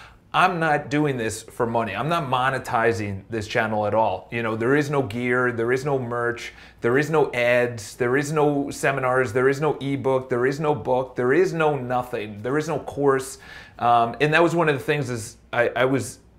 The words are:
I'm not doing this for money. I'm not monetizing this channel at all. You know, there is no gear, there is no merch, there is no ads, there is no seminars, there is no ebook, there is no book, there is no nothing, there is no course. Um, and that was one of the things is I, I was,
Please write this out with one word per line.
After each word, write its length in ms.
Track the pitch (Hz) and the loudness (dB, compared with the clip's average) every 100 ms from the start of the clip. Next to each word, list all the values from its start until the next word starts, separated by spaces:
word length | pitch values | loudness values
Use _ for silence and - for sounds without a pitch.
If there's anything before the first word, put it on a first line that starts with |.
| - - _ 151 | -20 -20 _ 2
I'm 220 | 180 175 | 2 2
not 320 | 160 147 123 | 0 0 0
doing 260 | 147 151 127 | 0 0 0
this 280 | 110 101 | -4 -6
for 200 | - - | -10 -4
money. 300 | 117 117 107 | 0 0 -2
I'm 140 | 98 139 | -2 -2
not 160 | 170 | -2
monetizing 1000 | 135 127 131 131 - 120 113 104 104 95 - | 0 0 0 -2 -2 2 2 0 -4 -6 -6
this 160 | 110 104 | -8 -2
channel 400 | 120 110 107 104 | -2 0 0 0
at 80 | |
all. 320 | 110 107 92 - | 2 2 -2 -6
You 100 | 117 | -4
know, 140 | 113 110 | -4 -2
there 180 | 117 | 2
is 160 | 143 143 | 2 2
no 100 | 147 | -2
gear, 520 | 113 120 123 123 123 | -2 -4 0 0 0
there 180 | 113 117 | 0 0
is 140 | 131 | 0
no 120 | 147 135 | 0 -2
merch, 560 | 120 120 120 113 - - - - | -4 -4 -4 -4 -10 -16 -20 -4
there 180 | 120 131 | 0 2
is 100 | 147 | 2
no 240 | 156 135 | 2 2
ads, 600 | 123 120 123 123 113 - | 2 2 4 2 -4 -12
there 220 | - 123 135 | -4 0 0
is 160 | 143 | 0
no 360 | 156 147 143 139 | 2 2 2 -2
seminars, 640 | - 147 139 127 127 123 | -2 -2 0 0 2 2
there 160 | 123 131 | 2 2
is 120 | 139 | 2
no 140 | 151 | 0
ebook, 540 | 139 139 135 127 131 131 | -2 -4 -2 0 0 0
there 160 | 123 | 0
is 140 | 127 143 | 0 0
no 160 | 147 | -2
book, 400 | 139 123 127 131 | -2 0 -2 -2
there 180 | - 123 | -2 2
is 200 | 151 185 | 4 2
no 240 | 160 151 143 | 2 0 0
nothing, 680 | 123 123 123 113 107 104 | -2 -4 -4 -8 -8 -8
there 160 | 120 147 | -4 -2
is 80 | 147 | -2
no 140 | 151 | -4
course. 580 | - 139 143 131 131 - - - - - | -6 0 2 2 -2 -12 -18 -20 -20 -2
Um, 380 | 120 120 117 - | 2 4 2 2
and 140 | 151 | 2
that 80 | 156 | 4
was 140 | 170 170 | 4 4
one 120 | 160 | 2
of 60 | |
the 80 | 139 | 0
things 260 | 147 147 123 | 0 -2 -2
is 280 | 120 104 - - | -6 -8 -16 -4
I, 160 | 120 120 - | 0 0 2
I 80 | |
was, 340 | 131 135 110 - _ | 2 0 -2 -12 _